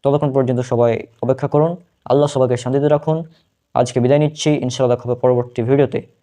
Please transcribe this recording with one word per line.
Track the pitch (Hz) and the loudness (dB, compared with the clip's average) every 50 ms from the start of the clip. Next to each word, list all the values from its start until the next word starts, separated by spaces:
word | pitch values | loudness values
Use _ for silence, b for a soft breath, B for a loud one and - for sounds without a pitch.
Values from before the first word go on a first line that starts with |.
ততক্ষণ | _ 143 139 151 151 143 | _ 2 0 2 0 0
পর্যন্ত | 131 139 131 120 127 120 | 0 0 0 0 -2 -2
সবাই | 123 - 127 117 120 117 113 - - _ _ _ | -2 -2 0 2 2 2 0 -2 -6 _ _ _
অপেক্ষা | - 123 131 123 - 139 | -2 -2 -2 -2 -2 -2
করুন। | - 147 156 165 175 180 - _ _ _ _ | 0 0 0 0 -2 -8 -14 _ _ _ _
আল্লাহ | - 131 143 147 | 0 2 2 2
সবাইকে | 143 - 131 131 120 123 | 0 2 0 0 0 0
শান্তিতে | 120 - 123 135 139 143 147 | -2 -2 -2 -2 0 2 2
রাখুন। | 151 147 151 160 156 160 165 160 b b b b _ _ _ _ _ | 0 0 0 -2 -4 -4 -6 -12 b b b b _ _ _ _ _
আজকে | - 214 - - 127 | -2 -2 0 0 0
বিদায় | 120 123 143 147 | 2 2 4 2
নিচ্ছি, | 151 151 151 - - 156 | 2 0 -2 -2 0 0
ইনশাল্লাহ | 151 - 127 127 127 - 131 120 120 | 0 0 -2 -6 -2 -2 0 0 0
দেখা | 120 - 120 | -2 -2 -6
হবে | 123 120 | -4 0
পরবর্তী | - 127 123 123 123 123 - - | 2 2 2 2 -2 -4 -6 -6
ভিডিওতে। | 113 120 135 139 139 123 - 123 - _ _ _ | -2 0 2 2 2 0 -2 -8 -10 _ _ _